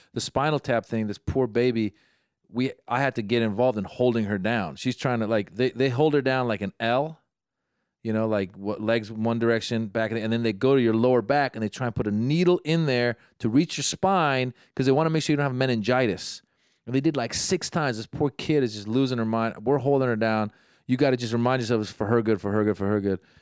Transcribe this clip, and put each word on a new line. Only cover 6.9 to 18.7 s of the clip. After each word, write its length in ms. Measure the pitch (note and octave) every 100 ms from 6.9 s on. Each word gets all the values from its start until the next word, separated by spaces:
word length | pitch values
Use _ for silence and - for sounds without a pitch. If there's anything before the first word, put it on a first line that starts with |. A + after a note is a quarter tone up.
| B2 D#3 D#3+ _ _ _ _ _ _ _ _
you 80 | A#2
know, 160 | A2 A2+
like, 260 | G#2+ F#2+ -
what, 240 | G2 G#2
legs 300 | G#2+ A#2 G#2
one 300 | A2+ A2+ A#2
direction, 480 | A#2 A2+ - A#2 A2
back, 240 | A2+ A2
and 200 | A2+ A2
then 120 | A#2
they 80 | A#2
go 240 | G2 C3 C#3
to 40 |
your 140 | A#2
lower 280 | A2+ B2 B2+
back, 340 | G2 C#3+ C3+ -
and 60 |
they 60 | A2
try 180 | - B2
and 80 | A2
put 100 | G#2+
a 60 |
needle 480 | G#2 A#2+ D#3 F3 F3+
in 220 | D3+ E3 D#3
there 300 | B2 A#2+ A#2 _ -
to 80 | A#2
reach 280 | B2 E3 -
your 60 |
spine 720 | C#3 - F#3+ G3 D3+ C3 B2+ - _ -
'cause 100 | C3
they 60 |
wanna 180 | C3+ D#3+
make 140 | D#3+
sure 80 | D3+
you 40 | D3
don't 60 |
have 100 | C#3+ B2+
meningitis. 840 | C3+ A#2 G2+ B2 B2 E2+ - - _ _ _ _ -
And 80 |
they 60 | B2+
did, 160 | D3 C#3+
like, 180 | A2+
six 340 | - - F3+ -
times. 280 | F3 C#3+ A2
This 100 | A2
poor 240 | - D3
kid 320 | - - D3+
is 120 | B2